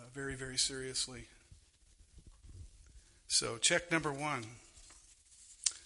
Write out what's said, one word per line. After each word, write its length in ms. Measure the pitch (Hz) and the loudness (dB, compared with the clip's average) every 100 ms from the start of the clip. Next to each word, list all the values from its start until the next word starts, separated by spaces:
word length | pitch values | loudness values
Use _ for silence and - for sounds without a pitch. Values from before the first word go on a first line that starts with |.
| 120 | -12
very, 220 | 135 139 127 | -6 -4 -4
very 220 | 131 127 | -2 2
seriously. 680 | - 135 131 131 - 123 - - - - - _ - - - - - - - - - - - - - - - | 2 2 -4 -2 -2 -4 -12 -16 -20 -20 -20 _ -20 -20 -20 -20 -20 -20 -16 -14 -14 -16 -20 -20 -20 -14 2
So, 300 | - 123 113 | 2 2 4
check 340 | - 170 - | 4 4 4
number 200 | 165 151 | 2 2
one. 340 | 139 151 135 110 120 - - - - - - - - - - - - | 0 0 0 -2 -10 -18 -20 -20 -20 -20 -20 -20 -20 -20 0 0 0